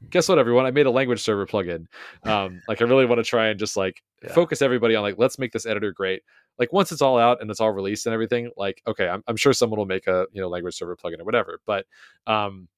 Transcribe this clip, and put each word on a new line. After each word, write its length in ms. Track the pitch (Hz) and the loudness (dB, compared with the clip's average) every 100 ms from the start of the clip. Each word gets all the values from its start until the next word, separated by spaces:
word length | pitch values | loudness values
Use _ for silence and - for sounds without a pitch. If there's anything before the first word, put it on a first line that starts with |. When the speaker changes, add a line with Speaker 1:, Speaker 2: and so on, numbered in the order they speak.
| - | -2
Speaker 1:
guess 180 | 180 170 | 0 4
what, 100 | 175 | 4
everyone? 280 | 117 120 131 | 6 4 4
I 40 | |
made 140 | 131 139 | 2 4
a 40 | |
language 300 | 123 131 117 | 4 0 -2
server 240 | - 104 98 | 0 -2 -2
plugin." 400 | 104 87 82 82 - - - | -2 -2 -6 -10 -20 -20 -12
Um, 380 | - 107 95 90 - | -2 -2 -2 -8 -8
like, 120 | 107 | 0
I 20 | 117 | 4
really 200 | 131 127 | 4 4
wanna 180 | 117 | 2
try 240 | 110 120 110 | 2 0 0
and 100 | 104 | 0
just, 160 | 104 - | -4 -2
like, 260 | 95 - _ _ | -4 -6 _ _
Speaker 2:
Yeah. 120 | - | -2
Speaker 1:
focus 280 | - 170 143 | 2 2 2
everybody 340 | 139 123 113 110 | 2 2 2 2
on, 60 | |
like, 160 | 104 92 | 0 0
"Let's 200 | 127 - | 0 0
make 140 | 127 | -6
this 140 | 110 113 | -6 -4
editor 260 | 104 104 | -4 -4
great." 300 | 92 95 95 - _ _ _ | -4 -4 -4 -8 _ _ _
Like, 140 | 123 | -2
once 200 | 185 190 | 0 0
it's 100 | 160 | 2
all 160 | 139 127 | 2 4
out 220 | 120 123 | 4 2
and 80 | 110 | -4
it's 100 | 104 | -2
all 120 | 110 | -2
released 340 | 98 98 104 - | 0 -4 -4 -4
and 80 | |
everything, 360 | 113 113 120 120 - | -2 -2 -2 -4 -6
like, 260 | 98 92 - | -8 -6 -8
okay, 220 | 107 92 | -4 -2
I'm, 140 | 95 - | -4 -6
I'm 80 | 110 | 0
sure 160 | 139 | 2
someone 240 | 127 117 107 | 2 0 0
will 80 | 98 | -2
make 200 | 92 - | -2 0
a, 180 | 92 92 | 0 0
you 80 | 101 | -6
know, 60 | 92 | -6
language 280 | 90 87 - | -6 -6 -8
server 200 | 87 87 | -10 -10
plugin 240 | 87 82 | -10 -10
or 40 | |
whatever. 360 | 90 120 98 85 - | -2 -2 -2 -8 -4
But, 200 | 101 98 _ - _ - | -4 -4 _ -20 _ -2
um, 400 | 110 104 98 90 | -2 -2 -10 -20